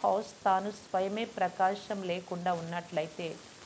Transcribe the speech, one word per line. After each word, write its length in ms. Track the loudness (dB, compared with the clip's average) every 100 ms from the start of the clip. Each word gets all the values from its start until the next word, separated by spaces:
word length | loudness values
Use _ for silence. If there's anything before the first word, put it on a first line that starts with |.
హౌస్ 400 | 2 2 0 0
తాను 260 | 4 4 2
స్వయమే 540 | -6 -2 0 0 0
ప్రకాశం 760 | -2 0 0 4 4 4 -4 -4
లేకుండా 500 | -2 -2 -2 -2 0
ఉన్నట్లయితే 840 | 0 -2 -6 -2 -2 -2 -4 -8 -8 -14 -20